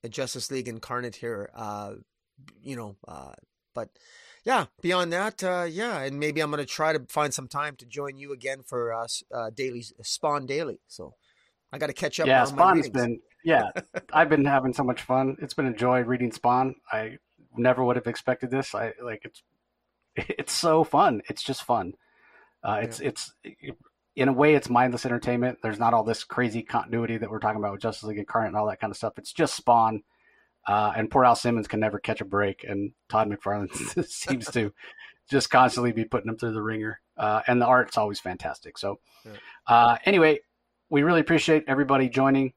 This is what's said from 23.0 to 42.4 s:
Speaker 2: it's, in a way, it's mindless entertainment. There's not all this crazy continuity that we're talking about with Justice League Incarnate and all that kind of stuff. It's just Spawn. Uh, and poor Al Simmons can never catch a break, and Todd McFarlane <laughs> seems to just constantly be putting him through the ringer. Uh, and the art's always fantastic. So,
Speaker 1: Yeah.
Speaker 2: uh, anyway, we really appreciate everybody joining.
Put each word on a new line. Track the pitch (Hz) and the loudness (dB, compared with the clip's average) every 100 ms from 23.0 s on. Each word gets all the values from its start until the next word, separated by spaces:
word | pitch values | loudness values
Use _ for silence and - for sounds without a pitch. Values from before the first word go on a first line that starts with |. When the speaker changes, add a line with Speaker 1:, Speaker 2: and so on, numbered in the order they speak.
| 139 | -6
Speaker 2:
it's, | - - _ - - - - _ _ _ - | -6 -14 _ -20 -18 -18 -18 _ _ _ 0
in | 131 | 0
a | |
way, | 127 147 147 | 4 6 4
it's | - | 4
mindless | 120 127 123 131 | 2 2 0 -2
entertainment. | 117 123 120 123 120 | -2 0 0 -2 -2
There's | 113 104 | -6 0
not | 117 | 2
all | 117 110 | 4 2
this | 110 | -4
crazy | - - 120 117 | -4 -2 -2 -2
continuity | - 117 - 117 113 113 | -4 -4 -2 -4 -2 -4
that | 107 | -6
we're | 107 | -4
talking | 110 107 | -2 -2
about | 104 | -4
with | 101 | -4
Justice | 113 104 | -6 -6
League | 110 104 | -8 -8
Incarnate | 101 117 107 | -4 -2 -2
and | 104 | -2
all | 107 | -2
that | 110 | -4
kind | 107 | -8
of | - | -6
stuff. | 110 - | -8 -8
It's | - | -14
just | - 156 - | -2 -2 0
Spawn. | - 117 110 110 _ _ _ _ _ _ - | 4 6 6 0 _ _ _ _ _ _ 0
Uh, | 104 107 113 | 2 2 0
and | 110 | 0
poor | 139 127 | 6 6
Al | 117 | 6
Simmons | 123 117 104 | 2 -2 -2
can | 107 | -2
never | 110 104 | -2 -2
catch | - 110 | -6 -6
a | 98 | -2
break, | 98 101 95 | 0 0 -2
and | - 98 101 _ _ | -8 -6 -6 _ _
Todd | 107 110 | 0 0
McFarlane | 101 98 104 98 - - - - | -2 -4 -4 -4 -8 -6 -4 -4
<laughs> | |
seems | - - 247 - | -8 -4 -4 -2
to | 123 104 _ - - - _ _ | -2 -2 _ -20 -20 -20 _ _
just | 139 - | 0 4
constantly | 127 127 123 123 | 6 6 4 -2
be | 113 110 | 0 -2
putting | 117 113 | -2 -4
him | 113 | -6
through | 117 | -6
the | 110 | -4
ringer. | 107 110 110 107 _ - | -4 -4 -6 -10 _ -4
Uh, | 107 107 - | 0 0 2
and | 123 | 2
the | 120 | 6
art's | 127 123 - | 4 4 0
always | 104 101 | -2 -4
fantastic. | 92 92 - - 87 - | -8 -8 -8 -10 -14 -8
So, | 98 98 _ _ 113 | -8 -8 _ _ -20
Speaker 1:
Yeah. | 101 - - - | -20 -20 -14 4
Speaker 2:
uh, | 117 120 117 - | 8 8 6 4
anyway, | 196 160 147 _ _ _ _ _ | 6 6 4 _ _ _ _ _
we | 147 | 2
really | 151 170 | 4 4
appreciate | 151 165 - 156 151 | 4 2 4 4 4
everybody | 135 139 139 131 | 0 4 4 4
joining. | 127 135 135 | 4 4 4